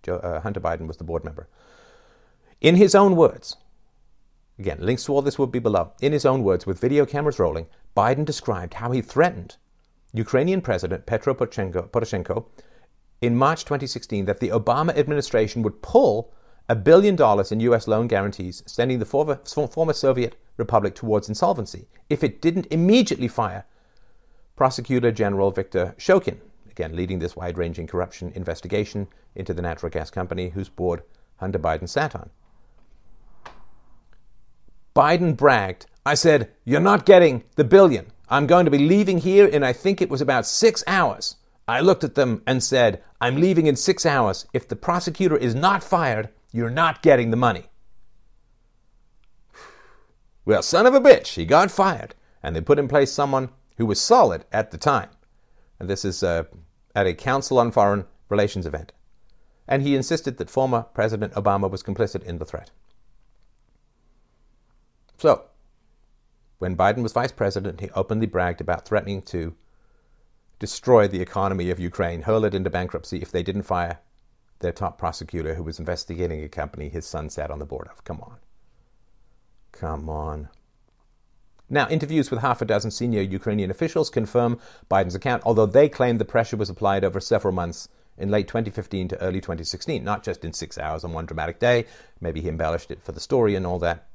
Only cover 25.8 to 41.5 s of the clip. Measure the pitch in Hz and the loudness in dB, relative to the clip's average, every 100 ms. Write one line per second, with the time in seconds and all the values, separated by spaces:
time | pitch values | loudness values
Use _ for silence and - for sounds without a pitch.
25.8 | 90 - - 185 - - - - - - | -4 -4 2 2 2 -10 -20 -20 -20 -10
26.8 | 80 82 90 92 85 - 87 85 85 82 | -8 -4 -4 -4 -6 -8 -8 -6 -6 -6
27.8 | 85 90 90 - 87 92 85 80 87 104 | -6 -6 -6 -8 -12 -10 -8 -8 -4 -4
28.8 | 104 104 98 _ _ - 95 87 87 78 | -4 -6 -10 _ _ -14 -8 -6 -6 -6
29.8 | 82 80 78 92 90 87 92 90 92 - | -6 -8 -8 -8 -6 -6 -6 -8 -10 -4
30.8 | 87 82 - - _ _ 92 92 80 80 | -4 -4 -8 -20 _ _ -6 -4 -2 -4
31.8 | 87 - 147 90 82 _ _ _ - _ | -4 -4 -6 -8 -16 _ _ _ -20 _
32.8 | - - - - - - - - - - | -20 -20 -20 -20 -20 -20 -20 -20 -20 -20
33.8 | - - _ - - - - - - - | -20 -20 _ -20 -20 -20 -20 -20 -20 -20
34.8 | - - 143 175 175 127 139 117 98 90 | -2 2 4 4 0 4 4 4 2 -8
35.8 | - - - 147 165 151 110 _ - 143 | -16 -8 -2 2 4 4 2 _ -2 2
36.8 | 185 202 - 190 165 123 - - 131 190 | 4 4 8 8 8 2 -6 -2 6 8
37.8 | 190 110 - - - 131 147 175 165 139 | 8 4 -6 -20 -2 0 4 4 6 4
38.8 | 147 196 196 180 175 196 202 147 131 123 | 4 4 4 0 4 6 6 6 0 0
39.8 | 190 196 185 135 139 127 113 - 233 226 | -2 0 -2 0 0 0 0 2 2 2
40.8 | - 190 143 - - - _ | -2 0 0 -4 -10 -12 _